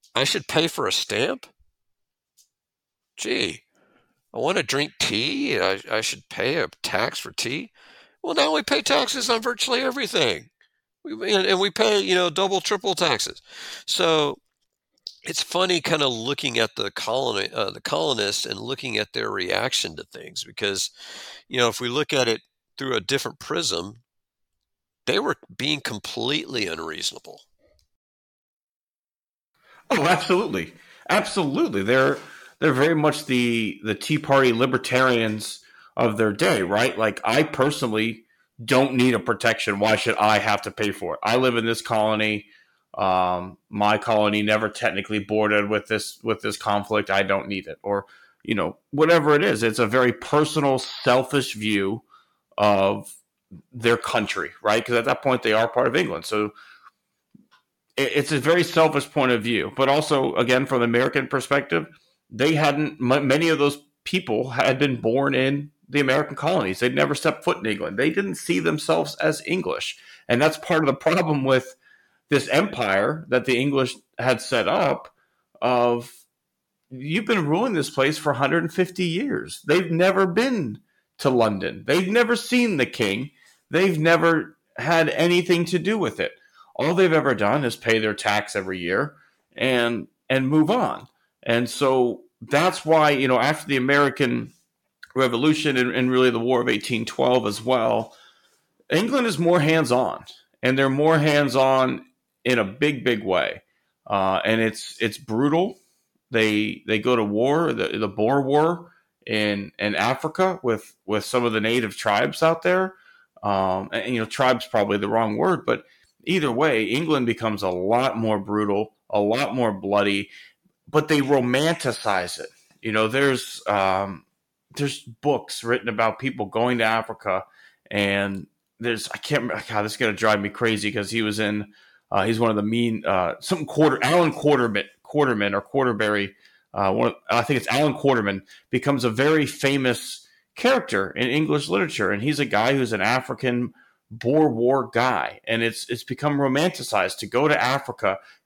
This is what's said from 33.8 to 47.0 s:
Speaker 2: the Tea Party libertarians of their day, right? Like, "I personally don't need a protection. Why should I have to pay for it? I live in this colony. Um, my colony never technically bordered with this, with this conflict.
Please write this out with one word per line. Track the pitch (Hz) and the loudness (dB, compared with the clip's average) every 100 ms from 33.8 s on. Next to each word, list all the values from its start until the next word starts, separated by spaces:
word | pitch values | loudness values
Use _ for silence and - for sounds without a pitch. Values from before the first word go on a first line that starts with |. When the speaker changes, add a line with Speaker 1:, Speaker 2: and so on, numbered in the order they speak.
Speaker 2:
the | 107 | -4
Tea | 104 - 151 | -4 -2 -2
Party | 151 139 131 | 2 4 4
libertarians | 113 127 127 - 127 131 120 113 107 104 - - - - - | 4 2 0 0 2 4 4 0 -2 -8 -12 -18 -20 -10 -2
of | 123 104 | 0 2
their | 110 | 0
day, | 101 185 131 | 2 0 2
right? | 90 101 123 101 | 0 2 0 0
Like, | 110 98 | -2 -2
"I | - 120 | 0 0
personally | 156 - 135 147 123 107 110 110 _ _ _ - | 0 0 0 0 -2 -2 -2 -6 _ _ _ -16
don't | 113 127 139 | 0 2 4
need | 127 127 | 4 4
a | 117 | 4
protection. | - 110 117 110 - 101 | 0 0 0 0 0 0
Why | 107 110 | 2 2
should | - 110 | 2 2
I | 107 107 | 4 4
have | 110 101 | 2 -2
to | - | -2
pay | - 107 | -4 -4
for | 95 87 | -4 -6
it? | 78 | -4
I | 98 120 | 0 2
live | 131 117 | 2 2
in | 113 | 0
this | 113 | -2
colony. | - 113 107 107 107 107 - _ _ _ _ - | -2 0 2 2 0 -2 -6 _ _ _ _ -4
Um, | 98 92 92 90 92 92 _ | 0 2 2 -2 -6 -14 _
my | 101 104 107 | 0 2 2
colony | - 110 104 104 | 2 2 2 2
never | 104 107 107 | 2 0 0
technically | - 120 90 101 107 | -2 -4 -2 -4 -6
bordered | 98 107 107 104 101 | -2 0 2 2 2
with | 107 - | -2 -2
this, | 110 - - | -4 -4 -8
with | 113 107 | -4 -4
this | 107 101 | -4 -4
conflict. | - 104 98 107 | -2 -2 0 -2